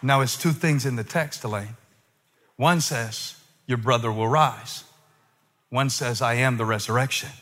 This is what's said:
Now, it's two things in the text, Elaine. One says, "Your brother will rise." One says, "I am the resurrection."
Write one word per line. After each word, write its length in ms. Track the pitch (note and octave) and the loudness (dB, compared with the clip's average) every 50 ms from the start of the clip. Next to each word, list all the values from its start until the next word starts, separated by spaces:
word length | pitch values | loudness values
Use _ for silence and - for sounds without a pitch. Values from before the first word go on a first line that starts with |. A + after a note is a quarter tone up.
| - | 2
Now, 160 | C3 C#3 C3+ | 2 2 4
it's 160 | C3+ B2 - | 2 0 -2
two 160 | - - F3 D#3 | 0 0 0 0
things 320 | - - E3 D3+ C#3 A#2+ | 2 0 0 0 2 0
in 120 | C3+ B2 | -2 -4
the 80 | A#2 G#2+ | -4 -6
text, 400 | - - E3+ D#3 D3 - - - | -4 -2 -4 -4 -4 -6 -10 -8
Elaine. 320 | A2+ G#2+ G2+ G2+ G#2+ A2+ - _ _ _ _ _ _ _ _ _ _ _ _ _ _ _ | -6 -6 -6 -6 -8 -12 -16 _ _ _ _ _ _ _ _ _ _ _ _ _ _ _
One 240 | - B2+ D#3+ F3 E3+ | 0 2 4 4 4
says, 560 | D3 - D3 A#2+ A#2 A2 A2 - - - - - _ _ _ _ _ | 0 -2 -2 -4 -4 -4 -6 -10 -12 -12 -14 -18 _ _ _ _ _
"Your 120 | - B2+ A#2+ | -4 -4 -2
brother 320 | A2 B2+ B2+ A#2+ A#2 A#2 | 2 2 2 2 2 0
will 160 | G#2+ A2 A2 | -2 0 0
rise." 560 | A2+ C3 D#3 D#3 C3+ - - - - - - - - _ _ _ _ _ _ _ _ _ _ _ _ _ _ _ _ | 2 4 4 4 4 2 -4 -12 -14 -14 -14 -16 -20 _ _ _ _ _ _ _ _ _ _ _ _ _ _ _ _
One 200 | - B2 C#3 C3+ | 0 0 0 0
says, 300 | B2 - C#3 A#2+ A#2+ G#2+ | 0 -2 -2 -2 -2 0
"I 140 | B2 A#2 A#2 | 0 2 2
am 220 | A#2+ C3 C3 B2 | 4 4 2 2
the 80 | A2+ A2+ | 2 2
resurrection." 680 | A2 A2+ G#2+ G2+ - A2 A#2+ C3 C3+ - - - - - - | 0 0 0 0 0 0 0 2 0 -2 -4 -6 -8 -14 -18